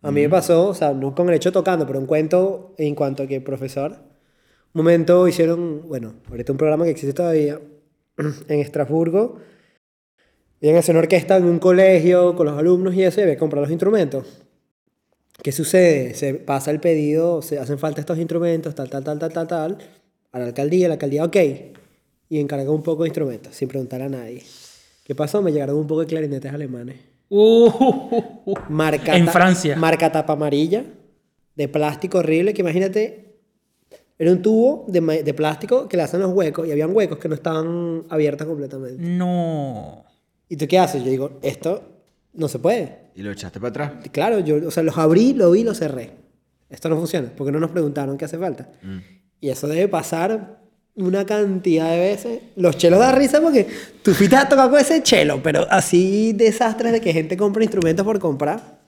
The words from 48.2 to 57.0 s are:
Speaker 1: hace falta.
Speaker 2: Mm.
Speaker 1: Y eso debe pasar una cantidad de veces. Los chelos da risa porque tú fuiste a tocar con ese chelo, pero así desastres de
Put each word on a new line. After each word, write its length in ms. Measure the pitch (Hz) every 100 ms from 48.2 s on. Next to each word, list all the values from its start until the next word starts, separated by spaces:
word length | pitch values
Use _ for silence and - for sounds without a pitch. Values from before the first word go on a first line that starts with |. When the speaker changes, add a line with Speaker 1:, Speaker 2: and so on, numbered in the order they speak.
| 151
Speaker 1:
hace 120 | 165
falta. 320 | 185 - 160 _
Speaker 2:
Mm. 140 | 95 95 92 _ _ _
Speaker 1:
Y 80 | 143
eso 180 | 127 147
debe 200 | 156 196
pasar 720 | 170 - 165 180 220 190 - _ _ _ -
una 300 | 185 190 196
cantidad 640 | 208 202 185 180 160 165
de 80 | 170
veces. 420 | 185 202 233 233 - -
Los 220 | 175 143
chelos 220 | 170 180
da 120 | 247
risa 300 | 262 277 302
porque 260 | 330 277 196 - - -
tú 100 | -
fuiste 220 | 156 196 262
a 120 | 277
tocar 200 | 277 254
con 100 | 294
ese 220 | 285 320
chelo, 360 | - 202 151 139
pero 220 | 147 151 175
así 640 | 190 190 175 185 202 220
desastres 580 | 208 226 220 233 220 233
de 100 | 226